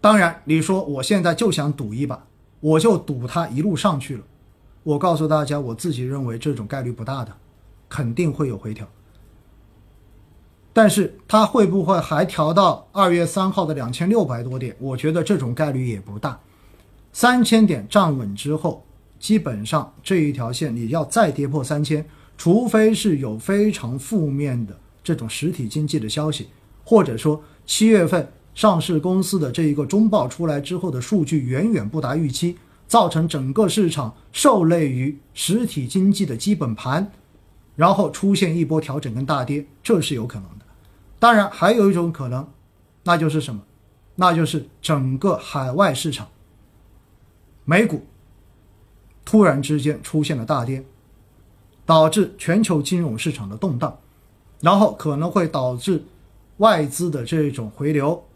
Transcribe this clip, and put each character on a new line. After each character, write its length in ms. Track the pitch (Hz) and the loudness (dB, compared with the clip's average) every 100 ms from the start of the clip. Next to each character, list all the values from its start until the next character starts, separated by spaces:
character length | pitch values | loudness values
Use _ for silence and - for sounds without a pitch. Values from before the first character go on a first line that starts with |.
当 160 | 208 214 | 6 6
然， 240 | 170 165 | 4 -2
你 160 | - 160 | 0 0
说 220 | 156 190 | 2 -2
我 200 | 165 139 | -2 -6
现 200 | 120 208 | 0 2
在 100 | 170 | 2
就 180 | 160 208 | 2 0
想 200 | 160 147 | 0 -2
赌 220 | 147 113 | -4 -6
一 100 | 110 | -4
把， 220 | 139 123 _ _ _ _ | -6 -6 _ _ _ _
我 220 | 151 156 | 2 4
就 180 | 233 190 | 4 2
赌 260 | - 131 | -2 -8
它 220 | 123 170 165 | -4 -4 -4
一 160 | 123 | -2
路 140 | 190 156 | -2 0
上 240 | 202 143 | 0 -2
去 160 | - 123 | -6 -12
了。 80 | - _ _ _ _ _ | -14 _ _ _ _ _
我 160 | 156 147 | -4 0
告 160 | 180 | 2
诉 140 | 156 156 | 2 2
大 160 | 156 | 0
家， 160 | 139 147 | 0 -4
我 120 | 131 | -6
自 200 | 113 180 | -6 -6
己 100 | 123 | -4
认 240 | 123 139 127 | -6 -6 -6
为 100 | 117 | -6
这 160 | 151 | -6
种 140 | 127 101 | -6 -8
概 160 | 135 | -8
率 80 | 123 | -8
不 140 | 120 | -8
大 200 | 113 135 | -8 -8
的， 80 | 110 - _ _ - - _ | -10 -14 _ _ -20 -20 _
肯 240 | - 120 | -6 -4
定 200 | 117 170 | 0 -2
会 160 | 131 143 | 0 -4
有 100 | 101 | -4
回 160 | 110 | -10
调。 100 | 107 104 _ _ - - _ _ _ _ _ _ _ _ - _ - _ _ _ | -12 -14 _ _ -20 -20 _ _ _ _ _ _ _ _ -20 _ -20 _ _ _
但 180 | - 214 | 4 4
是 260 | - 175 - - | 4 -2 -6 0
它 180 | 214 185 | 2 4
会 180 | 254 196 | 4 2
不 160 | 190 | 2
会 160 | 160 180 | 0 0
还 240 | - 151 | 0 -2
调 280 | 170 - 156 | -2 0 0
到 360 | 170 185 131 - | 4 2 2 -6
二 220 | 196 185 | 0 2
月 120 | 170 | 2
三 240 | 165 196 190 | 0 -2 -2
号 160 | 190 | -2
的 80 | 156 | -4
两 200 | 143 120 | -4 -6
千 160 | 123 170 | -4 0
六 160 | 226 | 2
百 180 | 151 120 | 0 -4
多 160 | 120 127 | -8 -8
点？ 160 | 123 - | -8 -8
我 160 | 135 127 | -8 -4
觉 160 | 151 | -2
得 100 | 165 | -2
这 160 | 151 196 | 0 -2
种 160 | 123 | -2
概 160 | 120 151 | -4 -2
率 160 | 131 127 | -2 -4
也 140 | 104 | -6
不 180 | 95 101 | -10 -10
大。 180 | 143 117 _ _ _ - _ _ _ | -10 -10 _ _ _ -20 _ _ _
三 320 | - 247 247 | 0 2 4
千 200 | 233 226 | 4 4
点 220 | 208 139 101 | 4 2 0
站 300 | 208 180 135 | 2 2 0
稳 160 | 107 | -6
之 220 | 101 143 151 | -8 -4 -4
后， 280 | 165 127 - _ _ _ | -4 -6 -16 _ _ _
基 180 | - 214 | 0 0
本 260 | 160 110 | 0 -8
上 300 | 107 156 - - | -2 -4 -4 -14
这 140 | - 185 | -2 0
一 160 | 151 | 2
条 200 | 131 117 | -2 -6
线 220 | 120 151 | -4 -4
你 140 | 117 113 | -4 -4
要 160 | 160 | -2
再 260 | 170 233 190 | -2 2 2
跌 160 | - 139 | 2 -2
破 160 | 147 | -2
三 220 | 123 151 | -2 -2
千， 200 | 147 151 156 - - - | 0 -2 -4 -18 -20 -4
除 300 | 165 196 240 | 2 4 4
非 260 | 220 220 | 4 4
是 260 | 220 214 147 | 4 0 0
有 200 | 131 110 | -2 -6
非 320 | - 196 214 | -2 2 2
常 260 | - 117 131 | 0 -6 -8
负 320 | - 220 151 | -4 -2 0
面 380 | 139 147 123 107 | -2 -2 -2 -6
的 100 | 95 - _ | -10 -20 _
这 100 | - | -4
种 140 | 160 113 | -4 -4
实 200 | - 156 | -4 -4
体 160 | 165 113 | -4 -6
经 180 | 156 151 | -4 -2
济 140 | 151 | -4
的 80 | 110 | -4
消 240 | 151 151 | -4 -4
息， 160 | 151 - _ _ - | -4 -10 _ _ -20
或 220 | - 226 | 4 4
者 120 | 143 113 | 4 0
说 240 | 156 151 - _ | -2 -2 -6 _
七 220 | - - 220 | -6 2 6
月 180 | 214 | 6
份 220 | 165 - - - _ | 4 0 -2 -12 _
上 260 | - 214 175 | 0 2 2
市 180 | 156 160 | 0 0
公 240 | 180 185 | 0 0
司 160 | 185 196 | 0 -2
的 140 | 143 | -2
这 120 | 120 | 0
一 100 | 156 | 0
个 120 | 143 143 | 0 0
中 240 | 196 220 | 2 4
报 160 | 202 127 | 2 0
出 220 | - 170 | -4 -4
来 120 | 143 | -4
之 160 | 143 180 | -4 -6
后 140 | 185 | -4
的 100 | 127 | -6
数 240 | 123 208 | -2 0
据 140 | 139 160 | 2 0
远 300 | 123 131 214 | 0 -2 0
远 180 | 196 104 | 0 -2
不 120 | 156 | -2
达 160 | 139 147 | -2 0
预 120 | 156 | -2
期， 280 | 123 175 175 _ _ - | -2 -4 -4 _ _ 0
造 200 | 233 175 | 2 4
成 200 | 160 160 | 0 -2
整 240 | 151 131 | -2 -4
个 160 | 139 202 | 0 0
市 200 | 208 180 | 2 0
场 240 | 147 117 - _ | 0 -6 -10 _
受 320 | - 294 220 | 0 2 4
累 240 | 165 170 151 | 2 2 0
于 280 | 127 131 143 _ | -2 -4 -6 _
实 300 | - - 202 | -10 -2 -2
体 220 | 247 - 123 | -2 -4 -4
经 240 | 190 190 | 0 2
济 160 | 196 175 | 2 -2
的 100 | 120 | -2
基 180 | 196 | -2
本 200 | 185 127 | -2 -2
盘， 340 | 107 127 143 202 - _ _ _ _ _ - | -4 -4 -2 -4 -10 _ _ _ _ _ 0
然 180 | 170 | 2
后 160 | 190 170 | 2 0
出 240 | - 196 | 0 0
现 220 | 190 180 170 | 2 2 0
一 80 | |
波 160 | 147 156 | 0 -2
调 180 | 156 139 | -2 -8
整 160 | 139 | -6
跟 100 | 113 139 | -6 -4
大 180 | 151 | -4
跌， 200 | 123 143 143 _ | -2 -4 -6 _
这 180 | - 208 | 0 0
是 140 | 139 | 0
有 120 | 131 113 | -4 -6
可 140 | 110 | -10
能 80 | 92 104 | -16 -20
的。 60 | - - - _ _ - | -20 -20 -20 _ _ 2
当 160 | 233 | 6
然 160 | 220 196 | 6 2
还 220 | - 175 | 2 2
有 180 | 233 202 | 4 4
一 20 | |
种 180 | 175 170 | 2 -2
可 160 | 165 127 | -4 -6
能， 180 | 127 151 - _ _ _ _ | -6 -8 -18 _ _ _ _
那 140 | - 170 | 0 0
就 120 | 156 | 2
是 120 | 156 | -2
什 140 | 135 | -4
么？ 60 | 107 - _ _ _ _ | -12 -14 _ _ _ _
那 180 | - 180 | 2 2
就 140 | 165 160 | 4 0
是 180 | 156 - _ | -2 -6 _
整 380 | - 147 131 131 | -2 0 0 0
个 180 | 196 170 | 0 0
海 360 | - 135 131 | -4 -6 -4
外 200 | 139 196 | 2 2
市 180 | 131 160 | 2 -4
场， 180 | 131 107 _ _ _ _ _ _ _ _ _ _ _ _ _ | -6 -12 _ _ _ _ _ _ _ _ _ _ _ _ _
美 200 | - 175 | 0 2
股 200 | 220 160 - _ _ _ _ _ _ _ _ _ _ _ | 2 -2 -10 _ _ _ _ _ _ _ _ _ _ _
突 180 | - 214 | 2 6
然 180 | 185 139 | 6 4
之 200 | 135 151 | 0 0
间 200 | 139 143 | 0 -4
出 200 | - 156 | -4 -2
现 140 | 147 143 | -2 -4
了 80 | |
大 200 | 113 147 | -2 -2
跌， 200 | 120 131 131 _ _ _ _ _ _ _ _ _ | -2 -6 -10 _ _ _ _ _ _ _ _ _
导 240 | - 160 156 | 2 4 6
致 240 | 180 180 - | 4 0 -2
全 240 | - 185 | 0 0
球 180 | 220 165 | 2 0
金 200 | 139 180 | 0 -2
融 180 | 165 110 | -2 -4
市 140 | 165 | -4
场 160 | - 98 | -6 -10
的 80 | 110 | -6
动 200 | 190 120 | -4 -2
荡， 220 | 143 - _ _ _ _ _ _ | -6 -8 _ _ _ _ _ _
然 180 | 160 196 | 2 4
后 160 | 208 | 4
可 220 | - 156 143 | 2 -4 -2
能 120 | 170 | -2
会 200 | 202 165 | 0 -2
导 260 | 147 127 123 | -2 -4 -4
致 280 | 196 175 - _ _ _ _ - | -2 -2 -4 _ _ _ _ 2
外 280 | 214 180 143 | 4 4 0
资 240 | 139 175 | -2 -4
的 140 | 143 | -4
这 260 | 117 165 147 | -4 -2 -2
种 180 | 127 110 | -4 -10
回 180 | - 143 | -6 -2
流 300 | 151 139 170 - | 0 0 -4 -8